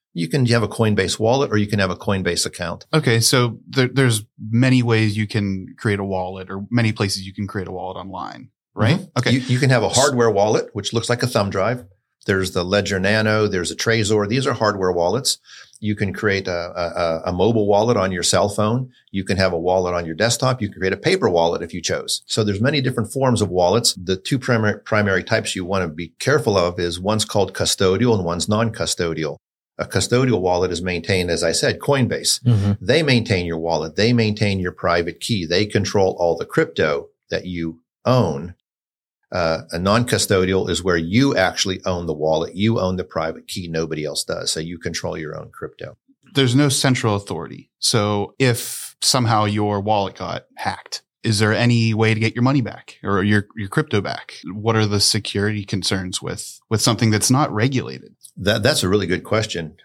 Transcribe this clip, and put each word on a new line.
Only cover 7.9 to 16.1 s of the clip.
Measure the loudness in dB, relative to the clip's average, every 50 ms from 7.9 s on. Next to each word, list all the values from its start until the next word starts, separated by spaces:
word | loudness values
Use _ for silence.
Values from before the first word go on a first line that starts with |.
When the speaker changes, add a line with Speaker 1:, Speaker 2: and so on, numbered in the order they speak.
| -10 -10
Speaker 2:
online, | -10 -10 -10 -10 -10 -10 -12 -14 -18 -20 _ _ _ _ -4
right? | 0 2 2 2
Speaker 1:
Mm-hmm. | 0 -2 -6 -4 -2
Speaker 2:
Okay. | 0 2
Speaker 1:
You, | 2 0
you | 0 0 0 2
can | 4 4
have | 4 4
a | 2 2
hardware | 4 4 4 4 4 4 4 4
wallet, | 4 4 2 2 2 0 -2 -4
which | -6 -8 -6 -2 -2
looks | -2 0 0
like | -2 0
a | 0
thumb | 0 0 0 0 0
drive. | 0 0 0 0 -2 -4 -8 -16 _ _ _ _ _ _ -2
There's | -2 0 0 0 -2
the | -2 -2 0
Ledger | 2 2 2 2 2 0 0
Nano, | 2 2 2 2 2 2 2 2 2
there's | 2 0 -2 -4 -4
a | -6
Trezor. | -4 0 0 2 2 2 2 2 2 2 0
These | 0 -2 -2
are | -2
hardware | 0 2 2 2 2 2 0 0
wallets. | 2 2 2 2 0 0 -2 -2 -4 -6 _ -20 -20 -20 -20 -20 _ -6
You | -4 -4 -2
can | -2 -2 -4